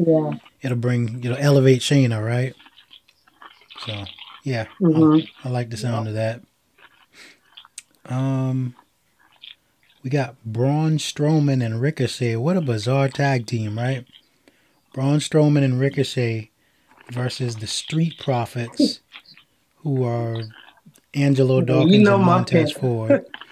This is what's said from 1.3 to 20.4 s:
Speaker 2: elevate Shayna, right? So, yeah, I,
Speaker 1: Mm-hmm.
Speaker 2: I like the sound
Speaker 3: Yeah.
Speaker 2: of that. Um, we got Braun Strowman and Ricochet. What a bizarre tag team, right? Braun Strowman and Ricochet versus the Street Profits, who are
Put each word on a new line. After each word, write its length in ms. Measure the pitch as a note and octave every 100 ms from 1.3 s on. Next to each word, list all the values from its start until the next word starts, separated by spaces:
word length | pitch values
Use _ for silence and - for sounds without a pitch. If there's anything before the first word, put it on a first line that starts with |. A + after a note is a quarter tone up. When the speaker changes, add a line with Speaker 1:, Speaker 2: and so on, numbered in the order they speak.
| B2+
Speaker 2:
elevate 440 | D3 C#3 C3 C3
Shayna, 420 | - C#3+ B2+ A2 A2
right? 300 | B2 B2+ - - _ _ - _ _ _ _ - _ _ - -
So, 200 | G#2 G2 - - -
yeah, 220 | C#3 A#2+ A2 -
I, 20 |
Speaker 1:
Mm-hmm. 640 | F3 D#3 D#3 D#3 D#3+ - C3
Speaker 2:
I 40 |
like 180 | B2 A#2
the 80 | A2
sound 280 | A#2+ A2+ A2
Speaker 3:
Yeah. 40 |
Speaker 2:
of 60 | G#2+
that. 260 | A2 A#2+ - _ _ _ _ _ _ - - _ _ - - - - _ -
Um, 720 | B2+ C3+ C3 C3 C3 B2+ - _ _ _ _ _ _ - - _ _ _ _
we 60 | B2+
got 340 | C#3+ B2 -
Braun 540 | A2+ A2 C3 D3+ D#3 D#3
Strowman 680 | - - D3 D#3+ C#3+ C3
and 160 | A#2 A2+
Ricochet. 560 | C#3+ D3+ B2 - A#2+ A2+
What 200 | C#3+ F#3
a 40 |
bizarre 460 | C#3 A2 A2 C3+ C3+
tag 380 | - C#3+ B2+ A2
team, 320 | A#2 G#2 A2
right? 260 | B2 C3 - _ _ _ _ _ _ _ _
Braun 260 | - C3+ D3
Strowman 440 | - D#3 D3+ D3
and 160 | C3+ B2+
Ricochet 680 | C#3 C#3 B2+ C3+ A#2 A2+ G#2+ _ _ _ _ _ -
versus 460 | B2 B2 - B2 A2
the 100 | G#2+
Street 500 | - - D#3+ E3 -
Profits, 840 | - A#2+ A2+ B2 A#2+ - C#4 - _ - - - _ _ _ _
who 260 | D3+ C3
are 380 | A#2+ A#2 A#2 A2+